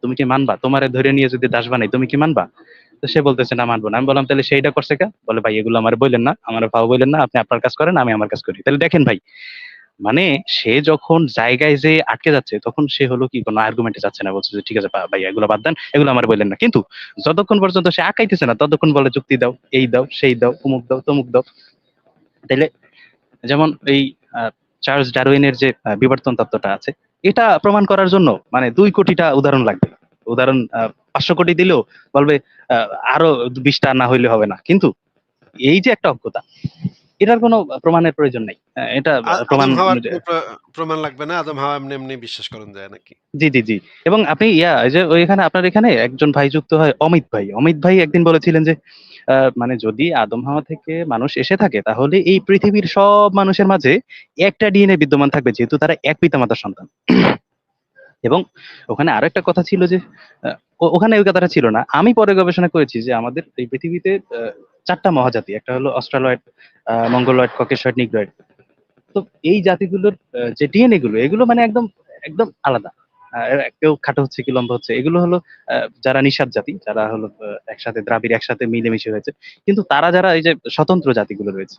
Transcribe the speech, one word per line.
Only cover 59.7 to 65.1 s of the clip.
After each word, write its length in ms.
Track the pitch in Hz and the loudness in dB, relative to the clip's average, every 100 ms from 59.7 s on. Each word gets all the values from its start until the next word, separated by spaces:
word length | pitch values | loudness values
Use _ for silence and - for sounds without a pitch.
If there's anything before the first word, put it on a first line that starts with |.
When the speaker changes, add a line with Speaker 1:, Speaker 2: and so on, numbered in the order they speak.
| 190 180 | 0 2
Speaker 1:
যে, 100 | 180 | 0
আহ, 580 | - _ - _ - - _ _ | -4 _ -20 _ -10 -10 _ _
ও-, 160 | 170 170 | 0 2
ওখানে 220 | 214 220 | 4 4
ওই 60 | |
কথাটা 240 | 202 185 180 | 4 2 2
ছিল 180 | - 120 | 2 2
না। 180 | 110 131 | 0 -2
আমি 260 | 143 202 | 0 2
পরে 200 | 233 208 | 4 4
গবেষণা 340 | 196 180 180 175 | 4 2 2 0
করেছি 340 | 165 139 117 | 0 -2 -2
যে 120 | 117 | -4
আমাদের 280 | 120 117 131 - - | -4 -4 -8 -12 -12
এই 100 | 127 | -10
পৃথিবীতে, 520 | 135 165 175 190 196 - | -8 -6 -6 -2 -4 -6
আহ, 200 | 120 113 - _ _ | -10 -10 -12 _ _
চারটা 260 | - 180 190 | -8 -2 0